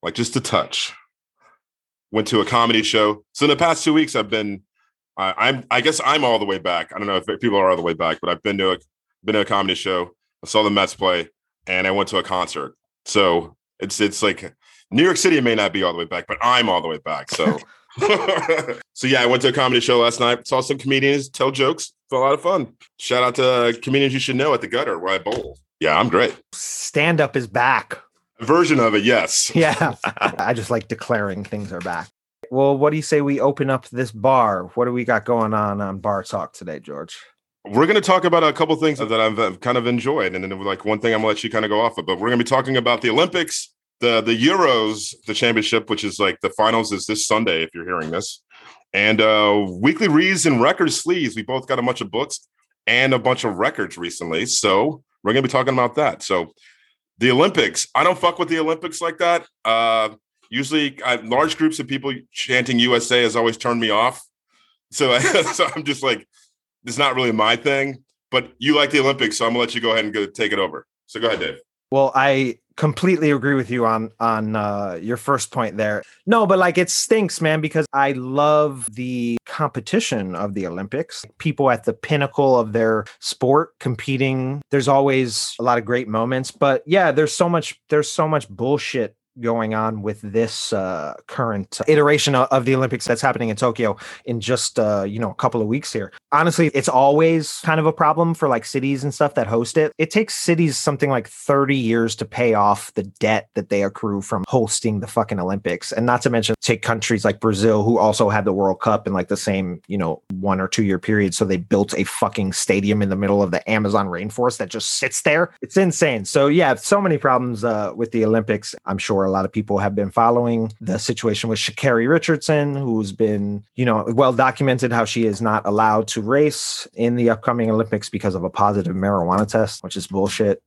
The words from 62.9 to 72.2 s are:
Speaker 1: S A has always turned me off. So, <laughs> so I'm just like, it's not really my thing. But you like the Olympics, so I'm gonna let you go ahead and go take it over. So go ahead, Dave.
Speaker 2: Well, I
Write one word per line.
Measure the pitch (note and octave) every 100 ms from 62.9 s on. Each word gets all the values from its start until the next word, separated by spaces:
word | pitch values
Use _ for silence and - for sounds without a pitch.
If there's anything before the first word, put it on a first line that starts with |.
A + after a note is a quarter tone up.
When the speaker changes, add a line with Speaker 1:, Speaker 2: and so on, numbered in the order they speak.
Speaker 1:
S | A#2 A#2
A | B2
has | A#2 A2
always | A#2 A#2
turned | B2 A#2+
me | A2+
off. | G#2 A#2+ C3 - _ _ _ _ _ _
So, | - B3+ B3
<laughs> | F#4+ D#4+ -
so | - F3
I'm | - C#3+
just | C3+
like, | C3 A2 - _ _ _ _ _ A#2+
it's | A#2+
not | C#3+ B2+
really | B2+
my | A2 G#2+ A#2
thing. | C#3+ C#3 C#3 B2+ _ _ _
But | B2+ B2 _
you | C3 D3
like | C#3+
the | D3
Olympics, | C3+ C3+ A#2 -
so | A#2
I'm |
gonna | A#2+
let | A#2
you | A#2+
go | A#2
ahead | A2
and | G#2
go | G#2+ G2+
take | G2+ G#2+
it | G2+
over. | F#2 D2 - _ _
So | A2
go | A2+
ahead, | G2+
Dave. | E2+ - _ _ _
Speaker 2:
Well, | C3+ C3+
I | C3+